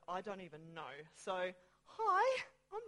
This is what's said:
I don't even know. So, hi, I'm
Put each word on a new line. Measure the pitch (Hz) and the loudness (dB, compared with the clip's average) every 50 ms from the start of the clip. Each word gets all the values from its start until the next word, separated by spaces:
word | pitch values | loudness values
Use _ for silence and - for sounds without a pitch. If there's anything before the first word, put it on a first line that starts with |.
| - | -6
I | - 180 190 | -4 -4 -4
don't | 190 208 196 190 | -4 -6 -8 -8
even | 185 165 151 156 165 165 165 | -10 -12 -12 -14 -14 -12 -10
know. | 165 151 123 139 147 156 160 - | -8 -8 -8 -10 -12 -14 -16 -16
So, | - - 202 185 180 180 185 180 - - _ _ _ _ | -10 -4 -2 0 0 0 -2 -2 -8 -20 _ _ _ _
hi, | - - - 440 415 359 381 453 523 523 508 - - - _ _ - | -14 -4 0 4 6 6 8 6 6 4 2 -2 -8 -12 _ _ -8
I'm | 381 440 466 | -8 -8 -8